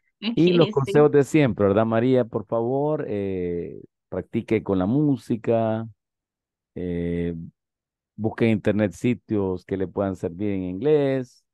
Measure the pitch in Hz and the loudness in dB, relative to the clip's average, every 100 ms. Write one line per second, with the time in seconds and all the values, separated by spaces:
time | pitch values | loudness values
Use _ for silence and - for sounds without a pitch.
0 | _ _ 214 226 175 175 151 143 131 147 | _ _ -6 2 4 4 4 2 0 4
1 | 147 143 135 156 139 98 101 101 113 113 | 6 4 4 4 2 4 4 4 2 2
2 | 127 127 117 117 104 117 117 135 147 151 | 2 2 0 -4 -4 -4 -2 -2 -2 -4
3 | - 104 98 95 87 87 80 50 - _ | -4 -4 -4 -4 -4 -4 -8 -12 -20 _
4 | _ 90 - 120 - 110 - 95 92 135 | _ -10 -6 -6 -2 -2 0 0 2 2
5 | 151 127 - 113 123 113 113 110 113 - | 0 0 -2 -6 0 0 0 -4 -8 -14
6 | _ _ _ _ _ _ _ - 90 87 | _ _ _ _ _ _ _ -10 -6 -4
7 | 87 87 85 82 85 - _ _ _ _ | -4 -4 -4 -6 -12 -18 _ _ _ _
8 | _ - 110 - 117 107 110 104 104 - | _ -8 -6 0 0 2 0 0 0 -2
9 | 123 113 - 107 95 90 - 95 92 92 | -4 -2 -4 -2 -2 -4 -6 -6 -6 -4
10 | 98 90 92 85 104 95 92 92 139 151 | -4 -4 -6 -6 -6 -4 -6 -4 0 2
11 | 139 135 123 _ _ | 2 -2 -6 _ _